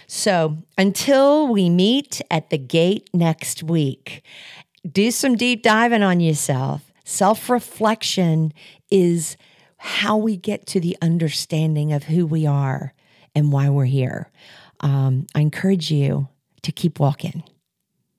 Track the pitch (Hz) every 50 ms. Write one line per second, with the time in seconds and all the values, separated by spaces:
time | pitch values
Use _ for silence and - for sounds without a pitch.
0 | - - - - - 214 190 170 160 156 151 160 - - _ - 190 202 196 -
1 | - 277 277 269 269 277 294 311 311 262 226 196 185 170 175 180 185 214 247 277
2 | 285 - - - - - 175 160 - - - 147 131 120 - 165 170 180 196 -
3 | - - - 175 170 160 160 - - - - - 165 156 170 165 147 135 127 -
4 | _ - - - - - - - - - - - - _ _ _ - 165 - 190
5 | 208 240 233 - - 269 247 208 240 247 247 226 240 226 214 220 233 240 233 214
6 | 202 190 180 175 170 160 151 147 - - 139 127 135 135 143 151 - _ _ _
7 | _ - - - 202 196 220 220 - - 247 240 - - - - 214 214 226 -
8 | - - - 196 180 165 160 160 160 156 - - - - - _ _ _ 196 196
9 | 180 175 170 170 156 - - - _ _ _ _ _ _ _ _ - - - -
10 | 214 208 214 214 214 226 208 180 - 214 208 - - - - 190 165 170 185 -
11 | 170 165 165 175 165 151 - - - - 165 156 160 156 156 147 147 151 151 143
12 | 143 156 160 180 175 156 160 160 156 147 143 139 139 135 135 139 - 139 - _
13 | _ _ _ _ _ _ _ 147 151 147 139 139 139 143 139 143 131 123 135 135
14 | 127 - - - - - _ _ - - - - - - _ _ - 143 139 139
15 | 135 135 127 131 151 - - 147 151 151 - - - 190 196 175 151 - 156 143
16 | 139 139 139 143 139 - - _ _ _ _ _ - - - - - 170 - -
17 | 147 135 139 - - - - 165 - - _ _ _ _ _ _ _ _ _ _
18 | _ _ _